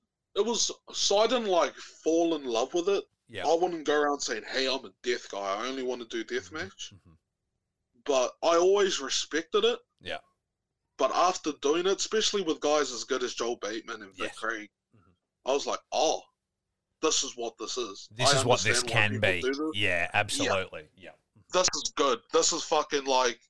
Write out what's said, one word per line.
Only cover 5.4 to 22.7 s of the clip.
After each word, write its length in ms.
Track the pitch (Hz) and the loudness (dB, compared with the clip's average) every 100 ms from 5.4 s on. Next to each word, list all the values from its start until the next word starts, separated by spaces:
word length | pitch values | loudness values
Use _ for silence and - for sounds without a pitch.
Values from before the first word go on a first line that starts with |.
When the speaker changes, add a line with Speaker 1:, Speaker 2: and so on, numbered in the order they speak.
| 98 101 | -4 -4
Speaker 1:
I 40 | 120 | -4
only 140 | 135 | -6
wanna 220 | 127 123 | -6 -6
do 180 | 117 120 | -6 -8
death 220 | 110 120 - | -6 -8 -8
Speaker 2:
Mm-hmm. 80 | 156 | -12
Speaker 1:
match." 360 | 185 - - | -12 -12 -16
Speaker 2:
Mm-hmm. 180 | 98 _ 80 _ _ _ _ _ _ _ 123 | -16 _ _ _ _ _ _ _ _ _ _
Speaker 1:
But 280 | - 135 123 - | 0 2 0 0
I 140 | 156 170 | 2 4
always 440 | 180 202 196 170 | 6 4 2 0
respected 640 | 135 - - - - 208 | -4 -4 -2 -4 -2 0
it. 140 | 220 233 - _ | 0 0 -8 _
Speaker 2:
Yeah. 180 | 87 80 - _ _ _ _ _ _ - | -12 -10 -12 _ _ _ _ _ _ -2
Speaker 1:
But 140 | 135 | 0
after 380 | - 175 180 160 139 | 4 2 2 -6 -4
doing 240 | 143 160 180 | 0 0 0
it, 100 | 190 | -2
especially 440 | - 220 214 208 | 0 0 0 0
with 180 | 170 147 | -2 -2
guys 320 | 147 151 143 | 2 2 0
as 120 | 120 | -4
good 180 | - 131 | -4 -4
as 120 | 123 | -4
Joel 220 | - 120 120 | -4 -4 -4
Bateman 460 | 101 110 - 110 | -6 -8 -10 -12
and 100 | 101 | -14
Vic 160 | - 107 | -10 -10
Speaker 2:
Yes. 80 | - | -6
Speaker 1:
Craig, 320 | 110 113 104 _ _ | -6 -6 -10 _ _
Speaker 2:
Mm-hmm. 160 | 107 _ _ _ _ - | _ _ _ _ _ -2
Speaker 1:
I 20 | |
was 120 | 139 127 | -2 -2
like, 140 | 101 - | -6 -4
"Oh, 300 | 110 156 95 - _ _ _ _ _ _ _ | 0 0 0 -6 _ _ _ _ _ _ _
this 220 | 156 - | 0 0
is 100 | 135 123 | -2 -6
what 200 | 117 - | -8 -8
this 200 | 107 - | -8 -6
is. 300 | 113 98 - | -6 -10 -16
Speaker 2:
This 240 | 107 127 | 0 4
Speaker 1:
I 40 | 135 | 4
Speaker 2:
is 40 | |
what 160 | 120 120 | 4 4
this 60 | 123 120 | 4 2
Speaker 1:
understand 360 | 123 113 107 | 2 2 2
why 140 | 107 104 | 2 2
Speaker 2:
can 120 | 90 | 2
Speaker 1:
people 100 | 127 | 0
Speaker 2:
be." 40 | 139 | -2
Speaker 1:
do 140 | 156 | -4
this. 80 | 123 | 0
Speaker 2:
Yeah, 300 | 101 87 87 | 0 2 0
absolutely. 760 | 104 104 - 143 98 92 82 76 _ | 0 0 -2 0 0 -2 -10 -16 _
Yeah. 160 | 85 - _ _ _ | -20 -20 _ _ _
Speaker 1:
This 160 | 180 185 | 0 2
is 180 | 143 - - | 0 -6 0
good. 240 | 143 113 - | 0 0 0
This 200 | 160 165 | 2 2
is 100 | 165 | 0
fucking, 400 | - | 0